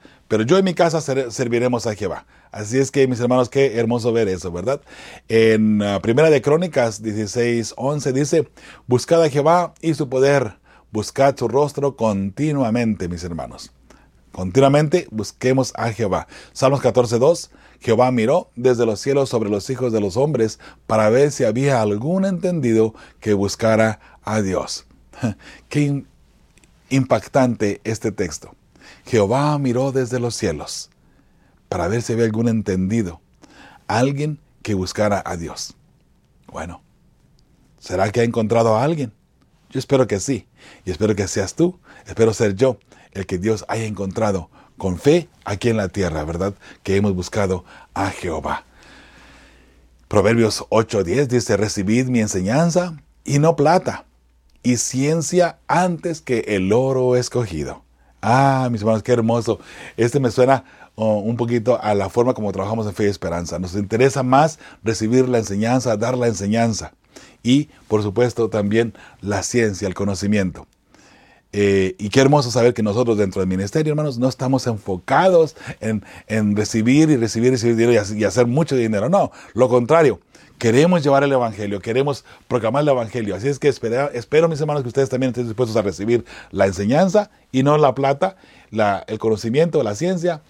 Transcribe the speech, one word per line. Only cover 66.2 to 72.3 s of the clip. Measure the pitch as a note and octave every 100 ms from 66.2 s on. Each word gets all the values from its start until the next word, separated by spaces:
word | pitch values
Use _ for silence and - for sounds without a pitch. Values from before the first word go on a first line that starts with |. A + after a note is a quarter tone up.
| A#2+
enseñanza. | G2 G2+ A2+ A#2 G2 D#2+ _ _ - - _
Y, | A#2 C#3 C#3+ _ -
por | G#2+
supuesto, | G#2 G2 A#2+ A#2 A2
también | G#2+ G2+ A2 A#2 - - -
la | G2 G2
ciencia, | - B2 A2 F#2 G2+
el |
conocimiento. | F2+ G2+ F#2+ G2+ G#2 F#2 - - _ _ _ _ _ _ _ _
Eh, | G2+ G2+ G2 F#2+ -
y | G#2
qué | C3
hermoso | C3+